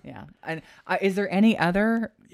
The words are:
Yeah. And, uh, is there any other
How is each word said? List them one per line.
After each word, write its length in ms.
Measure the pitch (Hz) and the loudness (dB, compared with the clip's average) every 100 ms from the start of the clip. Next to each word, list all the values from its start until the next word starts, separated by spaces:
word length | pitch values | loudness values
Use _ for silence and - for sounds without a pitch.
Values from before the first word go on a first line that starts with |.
Yeah. 220 | - 113 - - | -16 -18 -20 -16
And, 200 | - 160 - - - | -12 -12 -14 -14 -6
uh, 100 | 185 | -2
is 120 | 196 | 0
there 160 | 185 202 | 0 0
any 280 | 185 220 - | 4 4 4
other 540 | 170 190 220 226 220 _ _ | 0 0 0 -2 -4 _ _